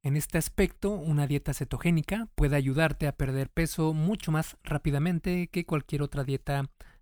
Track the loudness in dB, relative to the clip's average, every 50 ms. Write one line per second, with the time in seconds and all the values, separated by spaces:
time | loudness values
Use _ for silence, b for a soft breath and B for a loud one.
0 | 0 0 0 0 -2 0 0 -2 -2 0 2 2 2 2 0 -2 -2 -2 -2 -2
1 | 0 2 2 2 2 2 0 0 0 -2 -4 -4 -4 -6 -6 0 2 2 2 2
2 | 0 -2 -4 -4 -4 -6 2 2 4 4 4 2 2 2 2 2 2 2 2 0
3 | -2 -2 0 0 -2 0 0 -2 -2 -2 _ -2 0 0 0 0 0 2 2 2
4 | 2 0 0 -2 -2 0 0 0 0 -4 -8 _ _ -4 -4 0 0 0 0 2
5 | 2 2 0 0 0 0 0 0 -2 -2 -4 -6 -4 -2 -4 -4 -2 -4 -4 -4
6 | -2 -2 -2 -4 -2 -2 -4 -4 -2 -2 -2 -2 -2 -4 _ b b b b b